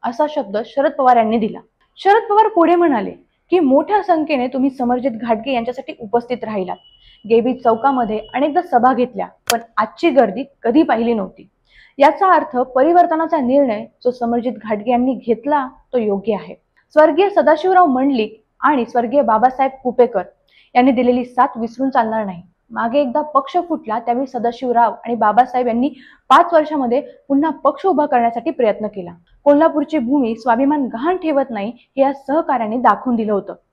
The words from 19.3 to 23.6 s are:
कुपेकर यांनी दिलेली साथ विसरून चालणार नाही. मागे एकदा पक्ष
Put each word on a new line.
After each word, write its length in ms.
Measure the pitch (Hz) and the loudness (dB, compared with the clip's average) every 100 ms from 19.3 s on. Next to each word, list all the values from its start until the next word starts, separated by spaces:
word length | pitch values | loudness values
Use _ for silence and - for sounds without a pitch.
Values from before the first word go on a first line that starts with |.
| 220 247 254 269 269 | 2 0 0 -4 -2
कुपेकर 380 | 254 240 233 202 180 _ _ _ _ 240 | -8 2 2 2 -8 _ _ _ _ 2
यांनी 160 | 254 | 4
दिलेली 340 | 240 247 247 247 | 4 2 0 -2
साथ 220 | - 233 233 | 0 0 0
विसरून 340 | 226 233 269 | -10 -4 -2
चालणार 360 | 247 220 220 208 | 0 0 -2 -6
नाही. 180 | 175 - _ _ | -10 -16 _ _
मागे 280 | 226 233 262 | -6 -2 -2
एकदा 220 | 277 233 | -2 -2
पक्ष 360 | 302 277 277 359 | -2 -2 -2 -6